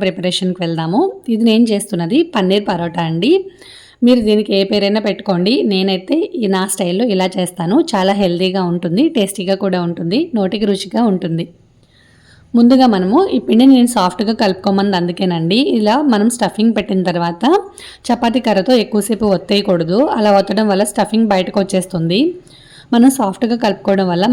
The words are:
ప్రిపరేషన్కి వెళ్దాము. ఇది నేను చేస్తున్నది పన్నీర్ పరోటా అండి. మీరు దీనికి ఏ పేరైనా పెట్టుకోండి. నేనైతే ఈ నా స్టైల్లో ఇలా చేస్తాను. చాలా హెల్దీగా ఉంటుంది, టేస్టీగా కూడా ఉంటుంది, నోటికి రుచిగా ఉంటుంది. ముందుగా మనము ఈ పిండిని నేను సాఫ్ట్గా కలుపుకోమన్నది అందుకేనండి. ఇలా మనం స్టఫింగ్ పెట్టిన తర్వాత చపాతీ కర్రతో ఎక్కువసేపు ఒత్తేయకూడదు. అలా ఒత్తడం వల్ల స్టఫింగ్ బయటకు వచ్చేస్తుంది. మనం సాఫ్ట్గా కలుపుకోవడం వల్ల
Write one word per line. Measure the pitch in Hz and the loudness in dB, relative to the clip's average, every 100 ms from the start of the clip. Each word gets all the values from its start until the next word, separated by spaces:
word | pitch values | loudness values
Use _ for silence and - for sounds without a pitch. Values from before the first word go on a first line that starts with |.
ప్రిపరేషన్కి | 190 185 180 175 185 180 | -4 -4 -4 -4 -4 -4
వెళ్దాము. | 170 165 165 202 381 - - | -4 -4 -2 0 0 -4 -4
ఇది | 220 233 | 0 2
నేను | 220 233 | 4 2
చేస్తున్నది | 202 202 175 170 247 320 - | 0 -4 -4 0 0 0 0
పన్నీర్ | 185 202 208 | 0 0 0
పరోటా | 180 170 170 165 | -4 -4 -4 -4
అండి. | 165 214 381 381 - - - - - 240 | -2 2 0 -2 -16 -20 -20 -20 -2 2
మీరు | 247 214 | 2 2
దీనికి | 214 208 196 | 0 2 0
ఏ | 196 | 0
పేరైనా | 208 202 214 208 | 0 0 0 -2
పెట్టుకోండి. | 190 - 175 185 262 226 | -6 -2 0 0 0 0
నేనైతే | 190 196 185 190 294 403 - | 0 0 -2 -2 -2 -2 -4
ఈ | 208 190 | -2 0
నా | 190 | -2
స్టైల్లో | - 180 185 247 | -4 -2 -2 0
ఇలా | 190 185 190 | 0 -2 -2
చేస్తాను. | 180 - 170 247 330 | -6 -4 -2 0 0
చాలా | 208 185 202 | 0 0 0
హెల్దీగా | 190 175 185 190 180 | 0 0 -2 -2 -2
ఉంటుంది, | 175 175 180 320 320 | -2 -2 0 0 0
టేస్టీగా | 196 196 185 196 | -2 -4 -4 -2
కూడా | 196 185 170 | -2 -2 -4
ఉంటుంది, | 170 170 214 349 233 | -4 -4 -2 -2 -2
నోటికి | 190 208 208 | -2 -2 -2
రుచిగా | 196 190 220 233 | -2 -4 -2 0
ఉంటుంది. | 185 170 165 165 - _ _ _ _ _ _ _ _ _ 233 | 0 -2 -6 -6 -12 _ _ _ _ _ _ _ _ _ 4
ముందుగా | 240 254 254 | 6 6 4
మనము | 196 185 254 403 | 2 2 2 2
ఈ | 254 - | -2 0
పిండిని | 220 269 | 4 6
నేను | 262 240 | 6 4
సాఫ్ట్గా | 233 180 - 208 220 | 2 -2 -2 -4 0
కలుపుకోమన్నది | 214 185 202 196 202 185 | 0 0 0 0 0 0
అందుకేనండి. | 175 175 185 170 165 214 302 | -2 -2 -2 -2 0 0 2
ఇలా | 247 208 247 302 | 2 2 2 2
మనం | 220 214 - | 2 2 0
స్టఫింగ్ | 202 - 226 220 | -2 0 0 0
పెట్టిన | 196 190 180 | -2 -2 -2
తర్వాత | 170 170 175 247 381 381 - - - - | -2 -2 -2 0 0 -2 -16 -20 -12 -4
చపాతీ | 240 240 240 233 | -2 0 0 0
కర్రతో | 196 185 254 | 0 2 0
ఎక్కువసేపు | 208 208 202 208 214 | 0 -2 -2 -2 0
ఒత్తేయకూడదు. | 185 - 202 202 175 160 190 302 - | 0 0 -2 0 0 0 0 0 2
అలా | 208 202 | 4 4
ఒత్తడం | 196 202 220 | 2 0 0
వల్ల | 190 214 | 0 0
స్టఫింగ్ | - 196 220 226 | -2 0 0 2
బయటకు | 196 185 - | 0 0 -2
వచ్చేస్తుంది. | 196 190 185 175 165 185 320 359 - - - - - | 0 -2 -2 -4 0 0 0 -2 -16 -20 -20 -18 -2
మనం | 233 254 269 | 4 4 4
సాఫ్ట్గా | 208 185 220 233 | -2 -2 -4 -2
కలుపుకోవడం | 226 196 - 196 190 | -2 -2 0 0 0
వల్ల | 170 208 | 0 2